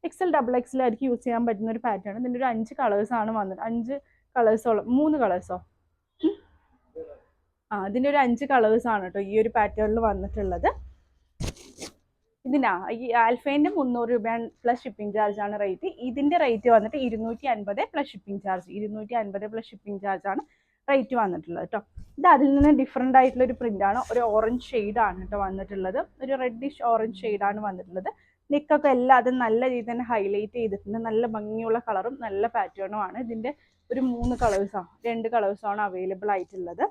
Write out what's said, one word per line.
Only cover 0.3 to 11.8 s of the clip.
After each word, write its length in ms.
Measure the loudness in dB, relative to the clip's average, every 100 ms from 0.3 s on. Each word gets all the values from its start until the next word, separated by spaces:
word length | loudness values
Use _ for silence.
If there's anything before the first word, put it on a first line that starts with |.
ഡബിൾ 240 | 2 2 -2
എക്സ് 180 | -2 0
എൽ 60 |
ആയിരിക്കും 260 | 0 0 -2
യൂസ് 160 | -2
ചെയ്യാൻ 180 | -2 -2 0
പറ്റുന്ന 240 | -2 -4
ഒരു 100 | -4
പാറ്റേൺ. 340 | -4 -4 -6 -6
ഇതിൻ്റെ 220 | -4 -2
ഒരു 60 | -2
അഞ്ച് 260 | -2 -6
കളേഴ്സ് 400 | -2 0 2 0
ആണ് 160 | -2 -2
വന്നിട്ട്, 280 | -2 -4 -6
അഞ്ച് 320 | -4 -4 -4 -8 _ _ _ 2
കളേഴ്സോളം, 500 | 4 4 2 0 2 2
മൂന്ന് 200 | 4 2
കളേഴ്സോ? 400 | 2 0 -4 -10 -10 _ _ _ _ _
ഉം. 140 | -2 -2 _ _ _ _ _ -16 -16 -18 _ _ _ _ _
ആ, 60 | -6 -4
ഇതിൻ്റെ 220 | 0 2
ഒരു 80 | 2
അഞ്ച് 260 | 2 0 2
കളേഴ്സ് 420 | 4 4 4 2
ആണ് 160 | -2
കേട്ടോ 160 | -2 -6
ഈ 140 | -2 0
ഒരു 120 | 2
പാറ്റേണിൽ 480 | 2 0 0 0 2
വന്നിട്ടുള്ളത്. 680 | 0 -2 -6 -6 -4 0 -2 -2 -12 -20 _ _ _ _ -8 -8 -20 -18